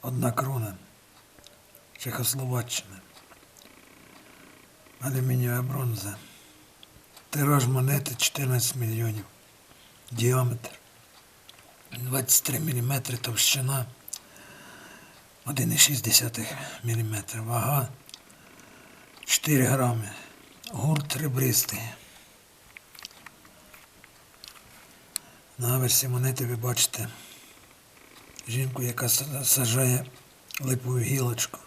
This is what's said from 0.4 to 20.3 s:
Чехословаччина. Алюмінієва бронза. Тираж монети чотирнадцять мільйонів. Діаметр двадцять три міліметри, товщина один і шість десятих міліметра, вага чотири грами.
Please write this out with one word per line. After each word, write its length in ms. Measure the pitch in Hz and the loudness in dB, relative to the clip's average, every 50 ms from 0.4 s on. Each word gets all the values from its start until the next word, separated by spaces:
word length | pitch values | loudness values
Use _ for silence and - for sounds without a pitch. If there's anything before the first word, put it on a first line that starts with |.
| 135 131 135 123 113 107 95 92 - - - - - - - - - - - - - - - - - - - - - - - - | -2 -2 -2 -2 -4 -4 -6 -12 -18 -20 -20 -20 -20 -20 -20 -20 -20 -20 -20 -20 -20 -20 -20 -20 -20 -20 -20 -20 -20 -20 -16 -10
Чехословаччина. 1000 | - 123 113 123 120 117 - 135 131 127 123 123 117 120 - - - 95 92 95 - - - - - - - - - - - - - - - - - - - - - - - - - - - - - - - - - - - - - - - - | -8 -8 -4 -2 -2 -2 0 -2 -2 0 0 -2 -2 -2 -4 -6 -6 -8 -18 -20 -20 -20 -20 -20 -20 -20 -20 -20 -20 -20 -20 -20 -20 -20 -20 -20 -20 -20 -20 -20 -20 -20 -20 -20 -20 -20 -20 -20 -20 -20 -20 -20 -20 -20 -20 -20 -20 -20 -18 -8
Алюмінієва 640 | 127 135 131 131 127 131 127 127 123 123 120 123 | -6 -2 0 0 2 2 2 2 2 2 2 0
бронза. 540 | 127 127 127 131 131 123 113 101 101 101 101 - - - - - - - - - - - - - - - - - - - - - - - | 0 -2 -2 -2 -2 -2 -2 -2 -4 -8 -8 -10 -14 -18 -20 -20 -20 -20 -20 -20 -20 -20 -20 -20 -20 -20 -20 -20 -20 -20 -20 -20 -16 -8
Тираж 380 | - 147 143 143 147 139 123 123 | -2 0 4 6 6 6 6 4
монети 480 | 131 131 127 135 143 135 - - 123 | 2 2 2 2 2 0 0 -2 -4
чотирнадцять 600 | - - - - - 139 127 127 123 120 - - | 0 0 0 0 0 0 2 2 2 2 0 0
мільйонів. 500 | 131 120 110 113 113 117 113 107 107 95 - - - - - - - - - - - - - - - - - | -2 -2 -2 0 0 0 -2 -2 -4 -8 -12 -18 -20 -20 -20 -20 -20 -20 -20 -20 -20 -20 -20 -20 -20 -16 -12
Діаметр 580 | 123 113 113 120 127 131 127 123 120 117 - - - - - - - - - - - - - - - - - - - - - - - - - - | -4 2 4 4 4 6 4 2 0 -2 -6 -12 -16 -16 -20 -20 -20 -20 -20 -20 -20 -20 -20 -20 -20 -20 -20 -20 -20 -20 -20 -20 -20 -20 -20 -16
двадцять 520 | - 120 123 127 127 135 127 - - - - | -12 -8 -6 -2 -2 -2 4 4 4 4 4
три 160 | - 131 120 | 2 -2 -2
міліметри, 580 | 160 160 135 123 120 127 139 135 120 - 120 117 | -2 0 0 0 0 0 0 -2 -2 -4 -6 -4
товщина 680 | - - 113 107 - - - 139 127 127 139 127 120 - - - - - - - - - - - - - - - - - - - - - - - - - - - - - - - - | -4 -4 -2 2 2 2 2 2 2 0 0 -2 -2 -6 -10 -20 -16 -14 -14 -14 -14 -20 -20 -20 -20 -20 -20 -20 -20 -20 -20 -20 -20 -20 -20 -20 -20 -20 -20 -20 -20 -20 -20 -14 -10
один 280 | - 147 143 120 113 - | -6 -2 -2 0 0 6
і 40 | 147 | 6
шість 260 | - - 147 123 101 | 6 6 6 2 0
десятих 440 | 110 - - 120 120 113 - 113 - - - - - - - - | 4 4 4 4 4 -4 -4 -6 -6 -6 -8 -10 -12 -12 -8 -4
міліметра, 580 | 117 117 113 113 107 107 107 - - - 113 | -2 0 0 0 -2 -4 -6 -6 -8 -8 -8
вага 460 | 110 113 120 120 - 123 143 139 123 - - - - - - - - - - - - - - - - - - - - - - - - - - - - | -4 -2 0 0 2 2 2 2 2 0 -6 -14 -18 -20 -20 -20 -20 -20 -20 -20 -20 -20 -20 -20 -20 -20 -20 -20 -20 -20 -20 -20 -20 -20 -20 -18 -4
чотири 380 | - - - - 156 151 135 127 | 0 0 0 2 4 4 6 6
грами. 480 | 123 135 131 127 123 117 113 107 101 - - - - | 6 4 4 4 2 2 0 -2 -6 -10 -14 -16 -18